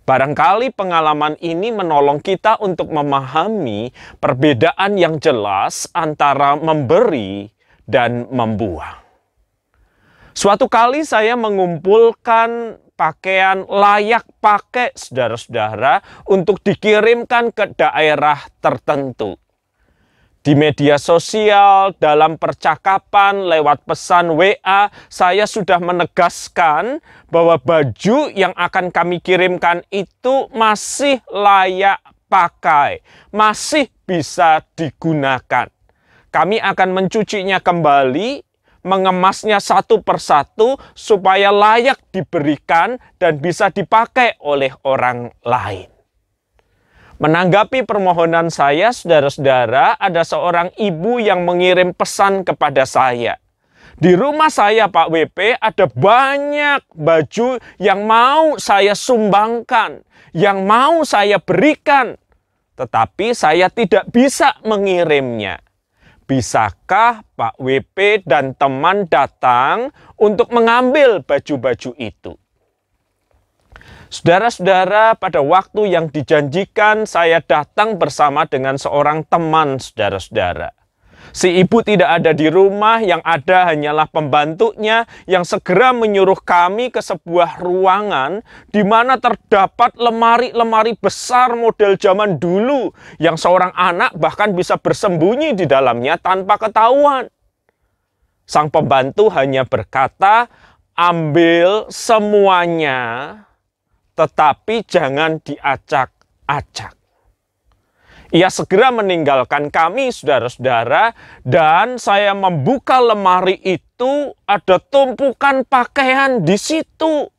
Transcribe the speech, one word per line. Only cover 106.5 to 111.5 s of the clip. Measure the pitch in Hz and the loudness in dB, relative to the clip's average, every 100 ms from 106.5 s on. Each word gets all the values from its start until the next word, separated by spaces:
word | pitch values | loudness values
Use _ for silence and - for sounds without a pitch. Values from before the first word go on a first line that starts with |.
| 143 - - - _ _ _ _ _ _ _ _ _ _ _ _ - - | -6 -6 -16 -16 _ _ _ _ _ _ _ _ _ _ _ _ -20 -2
Ia | 160 185 | 2 2
segera | - 160 190 262 | 0 -2 2 2
meninggalkan | 240 196 175 147 - - 147 147 | 2 -2 0 0 0 0 -4 -2
kami, | 170 165 220 269 | 0 0 -2 -6
saudara-saudara, | - 135 131 185 - 127 117 117 151 220 - - - | -4 -2 0 -2 -4 -2 -2 0 0 0 -4 -20 -14
dan | 131 | -2